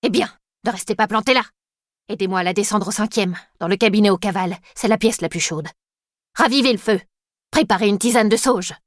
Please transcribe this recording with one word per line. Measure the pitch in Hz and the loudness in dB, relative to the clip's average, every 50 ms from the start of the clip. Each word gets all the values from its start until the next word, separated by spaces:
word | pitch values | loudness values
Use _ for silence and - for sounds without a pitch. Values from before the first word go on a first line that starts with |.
Eh | - 285 | -2 0
bien, | 180 - - - - _ _ _ _ _ _ | 0 0 -2 -2 -6 _ _ _ _ _ _
ne | 220 | -6
restez | 240 - - - 220 | -6 -4 -6 -6 -2
pas | - 220 | -2 -2
plantés | 196 208 214 214 - 254 | 0 0 -2 0 2 0
là! | 262 220 - _ _ _ _ _ _ _ _ _ _ _ _ | 0 0 -4 _ _ _ _ _ _ _ _ _ _ _ _
Aidez-moi | 202 185 202 185 190 185 | -6 -4 -4 -2 -2 -2
à | |
la | 180 180 | -2 0
descendre | 180 190 202 - 208 214 - 185 | 0 0 -2 0 0 -2 -2 -2
au | |
cinquième, | 175 - 208 214 - 226 202 180 180 - - _ _ _ | -2 -2 -4 -2 0 0 0 0 -2 -6 -10 _ _ _
dans | - 165 | -2 -2
le | 190 | 0
cabinet | 190 - 214 196 214 208 202 | 2 2 2 4 4 4 4
aux | 190 180 | 4 2
cavales, | - 208 180 190 185 175 190 - _ - _ | 0 -4 -2 -2 -4 -4 -6 -8 _ -20 _
c'est | - - 208 | -6 0 0
la | 220 220 | 0 2
pièce | - 220 - - | 2 0 0 0
la | 180 160 | -6 -4
plus | - 170 | -4 -4
chaude. | 156 - 165 156 151 160 - _ _ _ _ _ _ _ _ _ _ _ _ | -4 -4 -4 -6 -10 -12 -16 _ _ _ _ _ _ _ _ _ _ _ _
Ravivez | - - 277 240 277 240 269 | 0 0 2 2 2 2 2
le | 240 196 | 2 0
feu! | - - 214 185 - _ _ _ _ _ _ _ _ _ | 0 0 0 0 -2 _ _ _ _ _ _ _ _ _
Préparez | - 311 311 - 220 185 214 202 | 0 0 2 2 2 2 2 2
une | 202 190 | 0 2
tisane | - 247 226 240 220 208 | 0 2 2 4 4 4
de | 208 | 2
sauge. | 226 - 180 - 196 180 - - - _ | 2 2 0 0 0 -2 -6 -12 -14 _